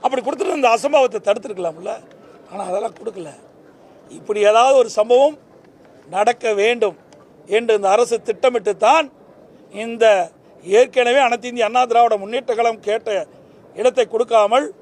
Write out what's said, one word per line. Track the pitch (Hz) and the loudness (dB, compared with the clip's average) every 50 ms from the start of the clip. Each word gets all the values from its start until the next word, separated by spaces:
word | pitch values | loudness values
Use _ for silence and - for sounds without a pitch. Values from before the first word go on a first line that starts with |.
| - | -4
அப்படி | 254 269 254 214 | -4 -4 -4 -4
கொடுத்துட்டு | 247 - 269 392 381 370 302 | -6 -6 -4 -4 -4 -4 -2
இந்த | 269 240 226 | 0 0 0
அசம்பாவத்தை | 226 - 285 294 294 262 247 196 214 - | 0 -2 0 2 2 2 2 -2 -4 -2
தடுத்துருக்கலாம்ல? | 208 208 233 - 269 208 180 180 165 156 160 175 - - - - - - - - - - - - - | -2 -4 -4 -4 -12 -12 -8 -8 -8 -8 -8 -12 -12 -12 -12 -16 -20 -20 -20 -20 -20 -20 -20 -20 -20
ஆனா | 175 196 196 185 | -14 -12 -10 -6
அதெல்லாம் | 180 196 220 226 - - | -6 -6 -6 -8 -10 -10
கொடுக்கல. | 214 220 196 196 170 151 139 - - - _ _ _ - _ _ _ _ _ - _ - - - | -14 -14 -14 -12 -16 -16 -18 -20 -20 -20 _ _ _ -20 _ _ _ _ _ -20 _ -20 -20 -20
இப்படி | - - 208 208 208 208 | -10 -8 -4 2 2 4
ஏதாவது | 214 226 240 269 269 269 247 | 4 4 4 4 4 4 2
ஒரு | 226 - 220 | 0 0 -4
சம்பவம் | 214 226 247 254 277 302 302 - _ _ - - _ - _ _ _ - - - - - 165 | 0 2 4 4 4 2 0 -4 _ _ -20 -20 _ -20 _ _ _ -20 -20 -20 -20 -10 -4
நடக்க | 185 208 220 247 - - 226 214 202 | 0 0 0 0 0 -2 -2 0 0
வேண்டும் | 202 226 240 240 220 202 160 - _ _ - - - _ _ _ - - 185 | 0 0 0 0 -2 -4 -4 -8 _ _ -20 -20 -20 _ _ _ -10 -2 -2
என்று | 220 240 226 220 208 | 0 2 2 0 2
இந்த | 202 190 196 | 2 2 2
அரசு | 220 247 - 233 220 - - | 2 2 0 -2 -6 -4 -6
திட்டமிட்டு | 214 - - 254 247 233 185 208 202 - 214 | -8 -2 -2 -2 -2 0 -4 -4 -4 0 2
தான் | 220 285 320 311 269 _ _ - - - _ - - - _ - _ - 202 220 | 2 4 2 0 -2 _ _ -20 -20 -20 _ -20 -20 -20 _ -20 _ -14 -12 -10
இந்த | 233 233 226 226 220 208 190 175 165 _ _ _ _ _ - - | -10 -2 2 4 4 4 4 0 -4 _ _ _ _ _ -20 -8
ஏற்கனவே | 170 190 220 254 262 - 262 247 240 247 285 277 | 0 2 2 2 4 2 -2 0 2 2 2 2
அனைத்து | 240 233 233 196 247 | 2 0 -4 -6 -10
இந்திய | 240 240 226 208 | -4 -2 -2 0
அண்ணா | 233 247 254 240 | 0 0 0 2
திராவிட | 233 233 240 233 220 202 196 | 4 2 4 4 2 -2 -4
முன்னேற்ற | 202 233 262 240 247 240 208 | -6 -8 -8 -4 -4 -4 0
கழகம் | 233 233 226 220 - 208 | 0 -2 -2 -4 -4 -4
கேட்ட | 208 226 220 226 208 185 156 _ - - - - - _ - - - - | -4 -4 -4 -4 -6 -6 -6 _ -16 -20 -20 -20 -20 _ -20 -20 -12 -2
இடத்தை | 214 254 - 254 233 - - | -2 0 0 0 -2 -2 -2
கொடுக்காமல் | 220 247 233 233 226 208 202 226 262 392 415 370 _ | -4 -4 2 2 2 2 4 2 0 0 -2 -10 _